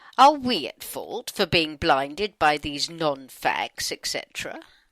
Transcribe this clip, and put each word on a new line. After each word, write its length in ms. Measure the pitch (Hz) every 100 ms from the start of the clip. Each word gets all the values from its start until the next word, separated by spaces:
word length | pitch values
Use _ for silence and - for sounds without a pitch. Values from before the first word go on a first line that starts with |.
| - -
are 160 | 269
we 340 | 302 247 247 127
at 160 | -
fault 480 | - 135 82 196 247
for 120 | - 185
being 320 | 175 156 151
blinded 600 | 170 139 139 - 208 -
by 200 | 156 151
these 320 | 151 143 143
non-facts, 1000 | 165 160 135 131 - 143 76 104 - -
et 140 | - -
cetera? 540 | - - - - - 330 _ _